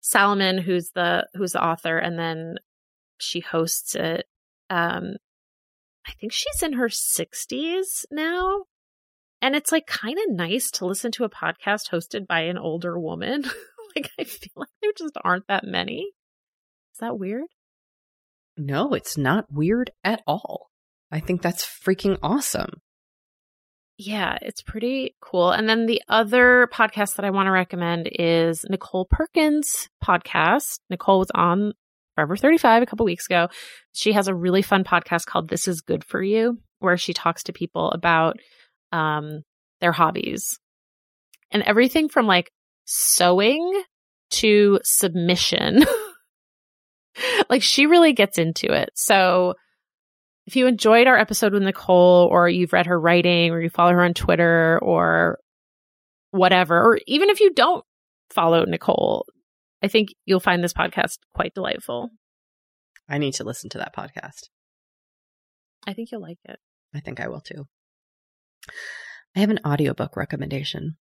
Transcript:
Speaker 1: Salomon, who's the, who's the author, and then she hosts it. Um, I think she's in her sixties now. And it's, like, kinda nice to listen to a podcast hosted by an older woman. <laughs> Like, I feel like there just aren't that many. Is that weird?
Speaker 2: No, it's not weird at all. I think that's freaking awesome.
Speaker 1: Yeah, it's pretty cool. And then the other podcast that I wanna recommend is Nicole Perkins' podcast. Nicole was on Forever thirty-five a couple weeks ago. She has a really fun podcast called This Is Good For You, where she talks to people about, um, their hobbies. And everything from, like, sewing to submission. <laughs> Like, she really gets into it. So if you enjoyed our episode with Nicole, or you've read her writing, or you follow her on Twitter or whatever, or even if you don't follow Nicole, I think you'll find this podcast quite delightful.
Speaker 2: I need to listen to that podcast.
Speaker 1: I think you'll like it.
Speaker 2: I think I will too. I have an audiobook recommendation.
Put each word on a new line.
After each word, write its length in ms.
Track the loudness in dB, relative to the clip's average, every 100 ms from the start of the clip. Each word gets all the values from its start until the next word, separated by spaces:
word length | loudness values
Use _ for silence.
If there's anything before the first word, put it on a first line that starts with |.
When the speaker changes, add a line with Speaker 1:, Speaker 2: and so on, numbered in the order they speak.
Speaker 1:
Salomon, 560 | 0 2 2 2 0 -2
who's 360 | -2 -4 -4
the, 320 | -4 -2 -2 -4
who's 180 | -6 -6
the 100 | -2
author, 360 | -2 -2 -4 -2
and 200 | -2 -2
then 360 | -6 -6 -10 -14 _ _ _ _ _ _
she 220 | -10 -10
hosts 540 | -6 -4 -2 -4 -6
it. 300 | -6 -4 -6 -8 _ _ _ _
Um, 460 | -2 -2 -4 -8 -14 _ _ _ _ _ _ _ _ -20
I 60 | -14
think 140 | -10
she's 300 | -8 -8 -6
in 100 | -6
her 160 | -2 -4
sixties 1160 | -4 -6 -6 -6 -10 -10 -8 -6 -6 -6 -10 -10
now. 520 | -8 -6 -4 -4 -4 -8 _ _ _ _ _ _ _
And 120 | -4
it's, 180 | -2 -2
like, 140 | -4 -4
kinda 360 | -10 -8 -6 -4
nice 420 | -4 -4 -4 -6
to 160 | -6 -6
listen 260 | -6 -8
to 120 | -6
a 40 | -8
podcast 600 | -4 -6 -6 -4 -4 -4
hosted 340 | -8 -6 -12 -4
by 180 | -4
an 120 | -4 -6
older 420 | -6 -6 -8 -8
woman. 460 | -8 -8 -6 -6 -6
<laughs> 60 | -12 -16 -20 -12
Like, 160 | -12 -12 -14
I 40 |
feel 280 | -14 -14 -20 -16
like 120 | -16 _
there 100 | -6 -6
just 180 | -12 -8
aren't 220 | -4 -4 -4
that 160 | -6
many. 460 | -4 -6 -6 -10 -12 _ _ _ _ _ _ _ _
Is 60 | -14
that 180 | -10 -8
weird? 280 | -8 -10 -12 _ _ _ _ _ _ _ _ _ _ -12
Speaker 2:
No, 340 | -6 -4 -2
it's 240 | -4 -6 -4
not 300 | -2 -2 -4
weird 400 | -4 -2 -2 -4 _
at 180 | -6 -4 -4
all. 400 | -6 -6 -14 _ _ _ _ _
I 100 | -10
think 200 | -4 -4
that's 240 | -4 -6
freaking 540 | -10 -8 -4 -2 -2 -2
awesome. 600 | -2 -4 -4 -6 -8 -12 _ _ _ _ _ _ _ _ _ _ _ _
Speaker 1:
Yeah, 400 | -10 -6 -4 -6
it's 180 | -10 -14
pretty 560 | -14 -8 -6 -4 -6 _
cool. 280 | -6 2 2
And 160 | 2 2
then 200 | 0 0
the 160 | -2 0
other 580 | 0 2 4 6 6 4
podcast 440 | 2 0 0 -4 -2
that 80 |
I 60 | -2
wanna 220 | 0 2
recommend 580 | 2 0 -4 -4 -2 -4
is 540 | -2 2 2 2 -2 -6
Nicole 380 | -6 -4 -6 -2
Perkins' 840 | 0 0 2 2 2 -2 -6 -10 _
podcast. 760 | 0 0 0 0 2 2 -2 -12 _
Nicole 300 | -6 2 2
was 100 | 2
on 380 | 2 2 2 -2 -6 _ _ _ -4
Forever 200 | -2 2
thirty-five 460 | 4 4 6 4
a 40 | 4
couple 200 | -2 -2
weeks 180 | -2
ago. 240 | -2 0 0 -4 -20 -20 _
She 200 | -4 0
has 160 | 2 0
a 60 |
really 260 | -2 0 0
fun 240 | 2 0
podcast 400 | 2 -2 0 -4
called 240 | -2 -6 -4
This 180 | -4 -4
Is 120 | -6
Good 240 | -4 -6
For 180 | -4 -4
You, 360 | 0 0 0 -4 _ _
where 180 | 0 0
she 160 | -2
talks 300 | -4 -4 -4
to 100 | -10
people 360 | -10 -8 -4 -4
about, 440 | -2 0 2 2 -2 _ _ _ _ _
um, 500 | -4 -2 -2 -6 -12 -14 _ _ _
their 120 | -2
hobbies. 680 | 2 0 0 -6 -6 -8 -12 _ _ _ _ _ _ _ _ _
And 120 | -2
everything 480 | 2 4 4 2 0
from, 160 | 0 2
like, 240 | 0 0 _ _ _ -8
sewing 920 | -4 0 2 4 4 4 0 -2 -4 -6 _ _ _ _
to 500 | 0 4 6 6 4
submission. 1040 | 2 0 0 0 0 0 0 0 2 4 4
<laughs> 40 | 0 -6 -18 _ _ _ _ _ _ _ _ _ -8 -2 0 2
Like, 140 | 2
she 240 | 2 2 6
really 260 | 8 6
gets 240 | 4 0 2
into 300 | -2 -2 -2
it. 160 | -2 -2
So 600 | -6 2 4 4 2 0 -4 _ _ _ _ _ _ _ _
if 100 | -6
you 120 | 2 2
enjoyed 400 | 4 6 6 6
our 100 | 6
episode 380 | 2 0 0
with 80 | 2
Nicole, 640 | 0 -2 4 6 8 8 8
or 160 | 6 4
you've 280 | 2 2
read 100 | 0
her 160 | 2 2
writing, 520 | 4 4 4 2 2
or 80 | 0
you 80 | -4
follow 220 | 2 4
her 100 | 6
on 100 | 4
Twitter 640 | 2 0 2 4 4 4 2
or 560 | 2 2 2 2 2 -2 _ _ _ _ _ _ _ _ _
whatever, 480 | 2 4 4 4 4
or 200 | 6 4 0
even 240 | 2 2
if 100 | 6
you 140 | 4
don't 280 | 6 2 2 -6 _ _ _ _
follow 380 | 0 4 4 2
Nicole, 580 | -2 0 2 2 -2 -6 _ _ _ _ _
I 60 | 0
think 220 | 2 0 -6 -2
you'll 140 | 0
find 220 | 2 0
this 120 | 0
podcast 420 | -2 -4 -2 -4 -4 _
quite 220 | -8 -8
delightful. 560 | -6 -8 -8 -8 -10 -10 _ _ _ _ _ _ _ _ _ _
Speaker 2:
I 80 | -6
need 160 | -4
to 100 | -6
listen 260 | -10 -12 -14
to 80 | -12
that 180 | -12 -12
podcast. 540 | -14 -16 -18 -20 -20 _ _ _ _ _ _ _ _ _ _ _ _ _ -14
Speaker 1:
I 80 |
think 160 | -12 -12
you'll 80 | -14
like 200 | -16 -20
it. 140 | -20 -20 _ _ _
Speaker 2:
I 60 | -16
think 180 | -14 -12
I 100 | -12
will 120 | -12
too. 240 | -16 -18 -18 _ _ _ _ _ _ _ _ _ -20 -18 -16 -16 -18 -20 _
I 60 | -2
have 80 | 0
an 120 | 0 -2
audiobook 520 | 0 -2 -2 -8 -8
recommendation. 800 | -8 -8 -8 -8 -10 -10 -12 -14